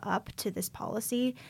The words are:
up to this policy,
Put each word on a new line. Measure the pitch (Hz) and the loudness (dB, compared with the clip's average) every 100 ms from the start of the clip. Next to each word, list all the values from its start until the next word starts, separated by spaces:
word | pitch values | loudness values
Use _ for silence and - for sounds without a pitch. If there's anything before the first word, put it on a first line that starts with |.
up | - 185 - - | 2 0 0 -4
to | 208 | -2
this | 180 185 | 0 -2
policy, | - - 214 220 247 254 247 | -4 -2 -2 2 4 2 0